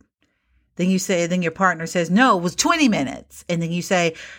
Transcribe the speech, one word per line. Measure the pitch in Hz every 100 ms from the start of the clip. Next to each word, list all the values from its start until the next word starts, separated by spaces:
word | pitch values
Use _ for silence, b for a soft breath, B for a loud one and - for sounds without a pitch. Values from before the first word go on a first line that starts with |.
| _ _ _ _ _ _ _ -
Then | 180
you | 185
say, | - 175 170
then | 180
your | 165
partner | - 185 165 165
says, | 180 165
"No, | 190 262 190
it |
was | 175 -
twenty | 320 339 269
minutes." | 165 131 62 - - -
And | 170
then | 165
you | 175
say, | - 185 170 165 B